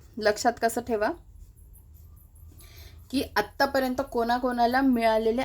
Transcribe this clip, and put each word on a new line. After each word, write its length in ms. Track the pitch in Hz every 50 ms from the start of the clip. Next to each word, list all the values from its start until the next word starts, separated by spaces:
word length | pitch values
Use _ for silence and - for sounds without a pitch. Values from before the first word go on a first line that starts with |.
| - - - -
लक्षात 340 | 214 208 214 - - 240 233 -
कसं 180 | 240 226 226 247
ठेवा 300 | 233 - 233 208 208 247 349 - - - - - - - - - - - - - - - - - - - - - - - - - - - - - - - - - - - - - - -
की 120 | - 269 - - -
आत्तापर्यंत 640 | 311 311 302 - - 277 269 277 269 262 254 254 269 269 269
कोणाकोणाला 680 | - 240 233 233 240 254 262 254 247 240 240 233 247 262
मिळालेले 600 | 269 269 247 233 226 226 220 220 226 220 226 254